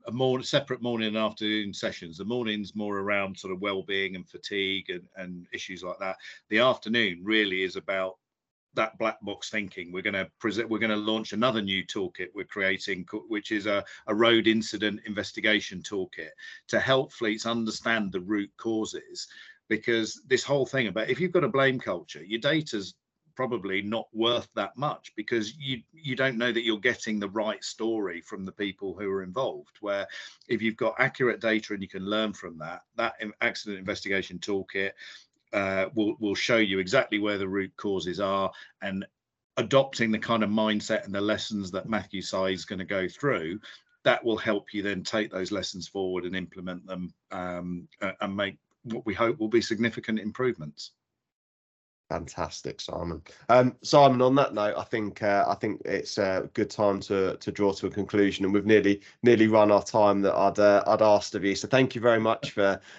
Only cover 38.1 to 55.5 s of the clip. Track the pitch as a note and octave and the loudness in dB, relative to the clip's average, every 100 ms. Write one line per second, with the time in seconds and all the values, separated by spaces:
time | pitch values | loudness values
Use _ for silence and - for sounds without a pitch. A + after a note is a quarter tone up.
38.1 | E2 G2+ G2 F#2+ - - - G2 F#2+ G#2+ | -2 0 0 0 -4 -20 -12 -8 -6 -8
39.1 | _ _ _ _ - A#2 C3+ C3 - A2+ | _ _ _ _ -4 2 4 4 0 0
40.1 | A2 A2+ A#2 G2+ G#2+ A2 G#2 - G#2+ G2+ | 0 0 0 2 2 2 0 0 -4 -2
41.1 | G2 G2+ G#2+ - G#2+ F#2+ F#2 F#2+ A2 F#2+ | -2 0 -2 -2 -6 -4 -6 -4 -4 -4
42.1 | F#2+ E2+ F#2+ F#2+ F#2 - F#2+ F2 G2 F#2 | -10 -4 -2 0 -2 -4 -8 -4 -2 -4
43.1 | - C#3+ G#2+ D#2+ G2+ - - _ _ C3+ | -2 -2 0 -2 -8 -10 -20 _ _ 2
44.1 | A#2+ A#2+ A2 A2+ G#2 - G#2 G2+ F#2+ F2 | 2 2 0 0 0 -2 -4 -2 -2 -2
45.1 | A2+ G#2 F#2 F#2 G2 F#2 F#2+ D#2+ G2 F#2 | -2 -2 -4 -4 -4 -6 -8 -10 -4 -2
46.1 | F2+ F2+ F#2 E2+ F#2+ F2+ F2+ F#2 F#2 F2 | -2 -4 -6 -8 -10 -10 -10 -10 -8 -8
47.1 | - - F#2+ F2+ F2 F2+ F2 F2 - G2 | -12 -14 -8 -6 -6 -8 -8 -10 -8 -8
48.1 | - G2+ G2 G2 - _ _ - - - | -4 -6 -2 -4 -6 _ _ -8 -6 -4
49.1 | G2 A2+ F#2 A2 A2+ G#2+ G#2 A#2 A2+ - | 0 0 0 2 2 2 0 0 -2 -4
50.1 | A2 G2+ A2 B2+ A#2 D3+ - - _ _ | -4 -4 -2 -2 -2 -8 -14 -18 _ _
51.1 | _ _ _ _ _ _ _ _ _ - | _ _ _ _ _ _ _ _ _ -8
52.1 | E2 C#2+ - D#2+ - D2 - - D#2+ E2+ | -6 -6 -6 -6 -6 -10 -10 -8 -6 -6
53.1 | D#2+ - - - A#2+ B2+ - - D3 C#3 | -8 -12 -8 6 6 6 2 4 8 8
54.1 | B2 B2+ C#3 C#3 G#2 G#2 D#2+ G2+ A#2 G#2 | 8 6 6 4 2 0 0 -4 -4 -4
55.1 | - G#2 G2+ F#2+ | -2 2 4 2